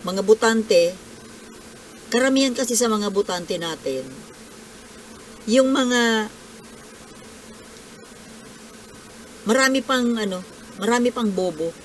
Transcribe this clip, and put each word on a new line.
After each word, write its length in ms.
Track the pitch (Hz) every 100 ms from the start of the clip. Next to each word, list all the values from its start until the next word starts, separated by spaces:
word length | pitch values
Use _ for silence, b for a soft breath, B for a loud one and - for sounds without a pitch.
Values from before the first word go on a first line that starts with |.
mga 180 | - 190
botante, 680 | 196 220 226 226 220 180 170 185 - - - - - - - - - - -
karamihan 420 | 233 262 269 269
kasi 220 | 240 247 226
sa 160 | 233
mga 160 | 214 208
botante 460 | 196 208 180 170 180
natin, 480 | 170 156 139 131 - - - - - - - - - - - - - - -
yung 240 | 247 262
mga, 560 | 277 254 247 233 220 214 - - - - - 220 220 - - 220 226 226 220 233 220 - - - - - - - - - - - - - - - - -
marami 320 | 254 269 269
pang, 320 | 247 262 240 233
ano, 240 | 208 185 185 - - -
marami 340 | 202 247 247
pang 220 | 240 220
bobo. 400 | 185 185 156 165 -